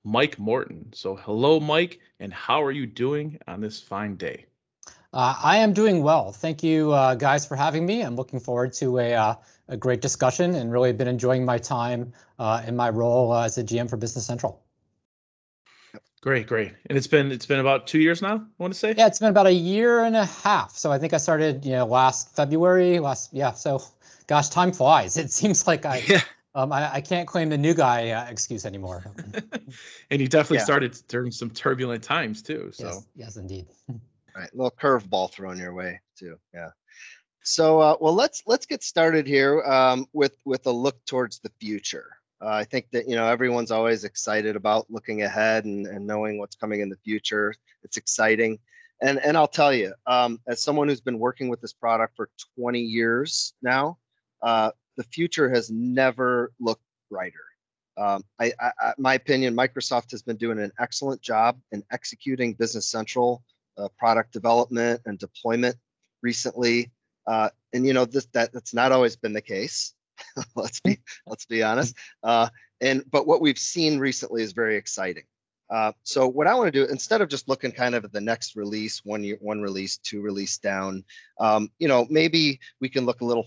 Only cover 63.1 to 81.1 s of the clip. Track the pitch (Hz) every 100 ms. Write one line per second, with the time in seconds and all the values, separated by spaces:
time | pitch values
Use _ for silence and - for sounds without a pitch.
63.1 | 127 120 120 _ _ _ - 101 - 117
64.1 | 113 110 113 117 120 120 117 120 117 110
65.1 | 98 95 - 117 117 123 123 _ _ _
66.1 | _ 120 117 123 107 120 120 120 _ _
67.1 | _ - 110 107 - _ 123 131 131 120
68.1 | 135 - 120 113 123 - 117 131 131 120
69.1 | - 110 107 - 98 135 - - _ _
70.1 | - - - - - 113 - 185 202 -
71.1 | - - 110 - 113 110 117 127 - -
72.1 | _ 113 117 117 - _ - 131 135 135
73.1 | 147 147 160 156 127 - 175 156 147 135
74.1 | 127 - 113 110 95 110 107 - - 95
75.1 | 80 - _ _ _ - 113 107 - -
76.1 | 139 131 131 156 247 202 135 135 139 -
77.1 | 220 180 139 - 135 127 113 123 120 101
78.1 | 101 107 113 - 107 104 107 107 - 101
79.1 | 104 101 104 104 107 101 98 98 - -
80.1 | 104 104 98 98 - 101 95 95 95 -